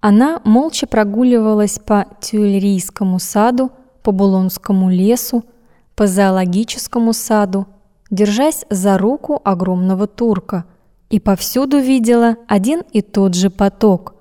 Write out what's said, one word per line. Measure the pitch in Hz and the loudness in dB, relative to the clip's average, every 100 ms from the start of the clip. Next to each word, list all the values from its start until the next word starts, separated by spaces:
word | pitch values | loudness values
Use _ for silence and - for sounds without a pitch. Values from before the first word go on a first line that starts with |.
Она | 214 202 277 339 | 4 4 2 0
молча | - 220 311 - - | 2 2 2 -4 -4
прогуливалась | 226 208 208 254 240 220 214 208 202 | 0 0 0 2 2 2 0 0 -4
по | - 208 - - | -2 -2 -2 -10
Тюильрийскому | - 214 208 196 196 190 175 - 190 185 | -6 -2 0 0 0 -2 -4 -6 -2 -2
саду, | - 220 220 247 262 - _ _ | -2 0 0 0 -4 -6 _ _
по | - | -4
Булонскому | 190 196 190 185 - - 190 185 | 0 2 2 -2 -4 -2 0 2
лесу, | 180 196 247 - 240 - _ _ _ _ | 2 2 0 -2 -6 -6 _ _ _ _
по | - 214 | -2 0
зоологическому | 190 196 190 185 180 226 - - 240 226 | 2 2 2 0 -2 -4 -8 -8 -2 -2
саду, | 226 - 214 202 196 196 _ _ _ _ | -2 -2 0 0 -4 -8 _ _ _ _
держась | 190 208 208 294 311 - | -2 0 2 0 -2 -6
за | 196 196 190 | -2 0 0
руку | 196 285 - 294 | 0 -2 -4 -4
огромного | - 185 180 185 185 190 208 | -2 -2 -2 -2 -2 -2 -4
турка, | - 233 196 - 185 170 _ _ _ _ | -2 -2 -2 -4 -8 -8 _ _ _ _
и | 220 | -2
повсюду | - 190 - 247 269 285 | 0 -2 -2 -4 0 0
видела | 262 262 226 240 233 226 - | 2 0 2 4 2 0 -2
один | 202 202 320 - | -2 0 -2 -2
и | 220 | -4
тот | 202 - 196 | -2 0 0
же | 180 190 | 2 -2
поток. | 190 196 - 220 180 - - | 0 -2 2 0 0 -4 -20